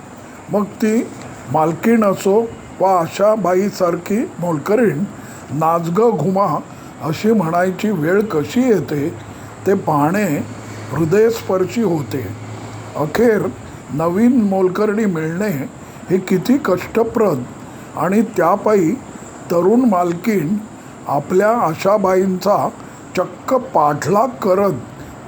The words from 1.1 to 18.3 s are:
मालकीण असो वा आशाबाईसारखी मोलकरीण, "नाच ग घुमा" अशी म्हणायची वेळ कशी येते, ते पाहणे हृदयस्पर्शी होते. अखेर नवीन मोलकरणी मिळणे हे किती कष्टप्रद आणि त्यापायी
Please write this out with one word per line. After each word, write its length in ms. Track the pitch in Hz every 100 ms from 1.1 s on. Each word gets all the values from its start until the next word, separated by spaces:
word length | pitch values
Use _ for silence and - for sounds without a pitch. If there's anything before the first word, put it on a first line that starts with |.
| - - - -
मालकीण 520 | 151 156 160 220 233
असो 440 | 208 185 196 202 226 - - -
वा 200 | 185 185
आशाबाईसारखी 1300 | 165 - 202 214 175 185 202 - 175 170 - 202 311 -
मोलकरीण, 600 | 175 156 - 220 226 143 202 - - - -
"नाच 360 | 139 160 170 165
ग 220 | 175 233
घुमा" 500 | 190 170 190 196 151 - - - -
अशी 300 | 135 160 214
म्हणायची 580 | 226 160 170 185 180 208
वेळ 320 | 190 151 196
कशी 460 | 208 156 143 240 262
येते, 400 | 208 - - 151 - - - - - -
ते 80 |
पाहणे 720 | 196 - 151 147 196 202 143 113 - - - -
हृदयस्पर्शी 920 | 135 165 196 226 226 - 185 180 240
होते. 440 | 208 165 143 143 98 - - - - - - -
अखेर 460 | 151 175 233 208 - - - - -
नवीन 480 | 143 165 180 240 262
मोलकरणी 640 | 202 190 185 175 214 208
मिळणे 800 | 208 165 160 170 214 147 123 - - - -
हे 80 | 185
किती 400 | 185 185 175 277
कष्टप्रद 840 | - 180 - - 226 233 208 139 123 - - - - -
आणि 260 | 170 202
त्यापायी 720 | 233